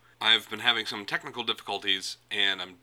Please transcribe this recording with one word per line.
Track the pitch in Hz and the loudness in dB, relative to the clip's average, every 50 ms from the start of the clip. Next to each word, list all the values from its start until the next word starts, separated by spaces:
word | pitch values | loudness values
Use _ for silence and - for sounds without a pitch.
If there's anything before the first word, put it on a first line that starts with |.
| _ _ _ - | _ _ _ 0
I've | 110 110 113 113 107 - | 4 4 4 4 2 -2
been | 110 107 | -6 0
having | 113 123 117 113 107 | 2 4 4 4 2
some | - 120 107 101 | -4 -4 -6 -4
technical | - 160 175 - 147 117 123 113 | -4 -4 -4 -4 -6 -8 -4 -2
difficulties, | 117 107 - - - 101 98 101 101 95 95 92 - - - _ - | -2 -2 -2 -4 -4 -4 -2 0 0 0 0 -2 -6 -10 -10 _ -4
and | 104 104 101 98 95 92 | 0 2 2 2 2 0
I'm | 92 92 92 87 | -4 -8 -12 -16